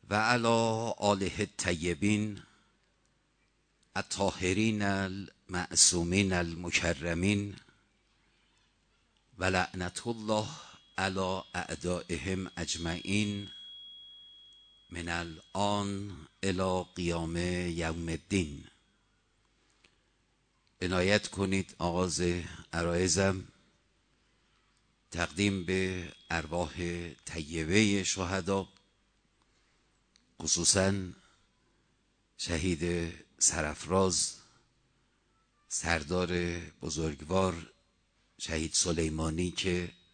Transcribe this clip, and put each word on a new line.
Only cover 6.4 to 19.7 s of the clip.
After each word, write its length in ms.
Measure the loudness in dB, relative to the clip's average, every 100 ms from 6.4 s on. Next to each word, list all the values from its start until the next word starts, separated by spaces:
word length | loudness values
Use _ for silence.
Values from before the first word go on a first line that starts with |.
| -2 -4 -2 0 2 0 -2 0 2 2 -2 -10 -20 _ _ _ _ _ _ _ _ _ _ _ _ _ _ _ _ -2
و 80 | 2
لعنت 600 | 2 0 -4 -6 -6 -6
الله 400 | -6 0 0 -2 -10 -18 -20 _ -4
علی 440 | -2 0 -2 -2 -4 -8
اعدائهم 960 | -6 -4 -2 -4 -4 -6 -2 -4 -4 -6
اجمعین 920 | -6 -4 -4 -4 0 0 0 -4 -8 -16 -20 -20 -20 -20 -20 -20 -20 -20 _ _ _ _ _
من 180 | -8 -2
الان 1040 | -2 -4 -10 -8 0 2 2 0 -4 -8 -12 -16 _
الی 420 | 0 2 2 2 -2 -4
قیام 420 | -2 0 -2 0
یوم 720 | 0 0 -2 -2 -2 -2 -4
الدین. 540 | -6 _ 0 0 -6 -16 _ _ _ _ _ _ _ _ _ _